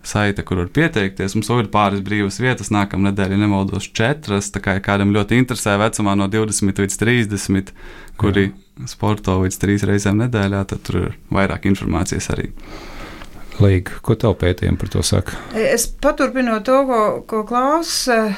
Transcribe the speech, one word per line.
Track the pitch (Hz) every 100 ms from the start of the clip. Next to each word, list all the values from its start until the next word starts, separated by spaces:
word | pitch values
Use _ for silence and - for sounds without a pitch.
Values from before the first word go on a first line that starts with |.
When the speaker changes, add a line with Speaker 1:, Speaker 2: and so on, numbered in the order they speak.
Speaker 1:
Saite, | - 107 104 98
kur | - 92
var | 87
pieteikties. | 143 160 113 95 - 95
Mums | 113 107
vēl | 120
ir | 104
pāris | 107 101 101
brīvas | 98 104 98 98
vietas | 127 120 101
nākamnedēļ, | 104 98 90 98 98 95
ja | 98
nemaldos, | 104 98 98 95 -
četras. | - 113 147 - 101 101
Tā | 101
kā, | 101
ja | 95
kādam | 98 101 101
ļoti | 104 101 120
interesē | 127 - 110 101
vecumā | 110 110 104 98
no | 98
divdesmit | 110 110 98 98 95
līdz | 95 -
trīsdesmit, | 107 123 104 101 - 98 98 - - - - -
kuri | 107 98 95 - _ -
Speaker 2:
Jā. | 127
Speaker 1:
sporto | - 104 107 - 92
līdz | 95 -
trīs | 95 101
reizēm | 98 101 101 104 123
nedēļā, | 117 98 98 98
tad | -
tur | - -
ir | 92 - -
vairāk | 98 98 82 98
informācijas | 98 - 80 90 - -
arī. | - - - - - - - - - - - - -
Speaker 2:
Līga, | 101 92 90 -
ko | -
tev | 113 113 90
pētījumi | 87 87 87 85
par | 98
to | 92
saka? | - 98 - - -
Speaker 3:
Es | 220 220 233 233
paturpinot | - 285 302 269 262 247 220
to, | 202 262 269
ko, | 233 214 123 -
ko | 220
Klaus, | - 240 262 320 330 - 262
eh, | 226 220